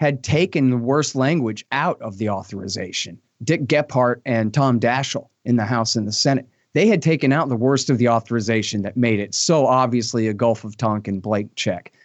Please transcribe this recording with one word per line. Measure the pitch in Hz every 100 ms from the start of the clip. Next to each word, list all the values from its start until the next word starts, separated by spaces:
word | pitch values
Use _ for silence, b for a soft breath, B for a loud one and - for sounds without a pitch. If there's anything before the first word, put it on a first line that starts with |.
had | 151 139
taken | - 151 185 170 131
the | 123
worst | 117 139 147
language | 135 131 165 117 104 -
out | 135 165 -
of | 117 98
the | 107
authorization. | 98 90 98 95 95 92 92 - 87 _ -
Dick | 120 165 135
Gephardt | 147 147 127 123 120 -
and | 117 110
Tom | 107 139 120
Daschle | 117 127 135 - - _
in | -
the | 120
House | 104 123 113
and | 117 107
the |
Senate, | 104 - 135 - _ _
they | 151 208
had | 196
taken | 160 156 135
out | 143 147
the |
worst | 117 127 135 -
of | 123
the | 120
authorization | 117 - 117 104 113 107 107
that | 98 127
made | 120 107
it | 101
so | - - 165
obviously | 123 127 131 120 110 120 110
a |
Gulf | 101 120 110
of | 110 101
Tonkin | 117 104 98 98
blank | 104 107 107
check | - 113 87 - b